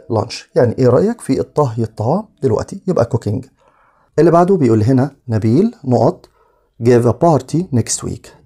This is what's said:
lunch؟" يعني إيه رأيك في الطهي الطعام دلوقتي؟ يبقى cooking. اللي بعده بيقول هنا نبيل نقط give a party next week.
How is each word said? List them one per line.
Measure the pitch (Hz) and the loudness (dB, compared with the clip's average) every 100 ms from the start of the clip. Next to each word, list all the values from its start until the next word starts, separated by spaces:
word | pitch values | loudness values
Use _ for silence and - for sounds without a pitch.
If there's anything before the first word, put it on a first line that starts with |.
| - | -6
lunch؟" | 110 113 - - 160 | -4 -4 -12 -4 0
يعني | 120 - | 0 2
إيه | 127 | 2
رأيك | 123 208 233 | 2 0 -4
في | - 269 | -4 -4
الطهي | - - 135 113 | -2 -2 -2 -4
الطعام | 113 - 110 180 220 _ | -6 -6 -4 -4 -6 _
دلوقتي؟ | 135 208 - 190 - | -2 -2 -4 -8 -4
يبقى | - 120 120 | -2 -2 -2
cooking. | - - - _ _ _ _ _ _ - | -4 -8 -10 _ _ _ _ _ _ 0
اللي | 160 | 4
بعده | 165 180 190 | 4 2 2
بيقول | 123 110 | 2 2
هنا | 104 135 143 - - | 2 2 0 -6 -6
نبيل | 110 110 131 226 - 135 | -2 0 2 0 -4 -2
نقط | 120 131 - - _ _ _ _ - | 0 0 -2 -14 _ _ _ _ -2
give | 117 160 120 | 2 4 2
a | |
party | - 170 139 - 151 185 120 | 2 2 0 -2 -6 -2 -4
next | - - 90 | -4 -8 -8
week. | 90 - - | -12 -16 -20